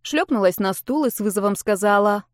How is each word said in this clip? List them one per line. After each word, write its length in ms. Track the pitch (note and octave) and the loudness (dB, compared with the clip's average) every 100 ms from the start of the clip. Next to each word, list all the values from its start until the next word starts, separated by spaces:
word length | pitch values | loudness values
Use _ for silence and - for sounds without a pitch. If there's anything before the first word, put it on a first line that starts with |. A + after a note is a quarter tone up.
шлёпнулась 580 | - D4+ F#4 A#3+ F#3+ F3+ | -2 -2 0 2 2 2
на 140 | G3 | -2
стул 320 | F#3+ - C#4 | -4 -4 -2
и 60 | C#4 | -2
с 100 | - | -2
вызовом 360 | G#3+ G3 G3+ G3+ | -4 0 -2 -2
сказала 680 | - G#3 G#3 G3+ G#3 G#3 - | -2 0 2 2 2 0 -6